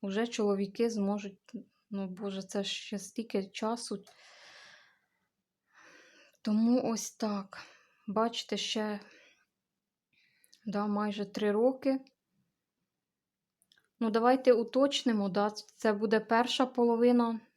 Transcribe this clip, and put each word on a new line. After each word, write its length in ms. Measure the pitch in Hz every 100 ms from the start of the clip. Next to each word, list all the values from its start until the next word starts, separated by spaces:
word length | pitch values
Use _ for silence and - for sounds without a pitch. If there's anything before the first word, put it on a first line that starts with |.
вже 240 | 202 196 240
чоловіки 640 | 233 208 196 196 202 233
зможуть, 600 | 214 196 202 202 202 _ 202 - _ _
ну, 160 | 202 190
Боже, 360 | 185 202 190
це 220 | 196 202
ще 340 | 196 - - 208
стільки 480 | 190 - 226 202 196
часу. 580 | - 220 233 - 196 - - - - - - - - _ _ _ _ _ _ _ _ _ _ - - - _ _ _
Тому 480 | - 214 226 247 -
ось 200 | 220 -
так. 520 | - 220 202 196 - - - _ _ -
Бачите, 500 | 202 233 233 - 208
ще, 440 | - 226 214 208 - - - _ _ _ _ _ _ _ _ _ _ _ _ - 226
да, 200 | 202 208
майже 380 | 202 214 202
три 280 | 202 - 208
роки. 480 | 208 240 262 269 269 262 _ _ _ _ _ _ _ _ _ _ _ _ _ _ _ _ _ _ _
Ну, 100 | 226
давайте 420 | 220 233 262 262
уточнимо, 760 | 233 233 254 277 277 - 220 196
да, 220 | 185 208
це 420 | 208 - _ 226
буде 280 | 208 214 220
перша 460 | 220 226 240 - 254
половина 720 | 254 240 233 240 247 233 226 -